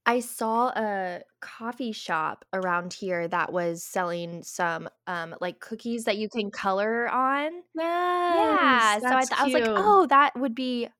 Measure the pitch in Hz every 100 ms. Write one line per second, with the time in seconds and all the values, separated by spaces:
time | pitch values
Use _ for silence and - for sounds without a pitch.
0 | 233 247 233 - 220 226 247 - 214 196
1 | 185 175 - _ - - 233 240 240 214
2 | - 165 156 - - 190 185 175 175 -
3 | 190 175 170 180 - 175 170 170 - 190
4 | 175 175 170 170 - - 175 165 165 _
5 | - 175 165 - 180 175 - 226 233 233
6 | 226 208 214 233 202 - 202 190 214 233
7 | 240 254 262 277 302 349 - 320 330 349
8 | 359 359 349 339 320 359 302 254 220 214
9 | 247 262 262 - 277 254 226 214 415 392
10 | 302 277 294 240 269 233 254 247 226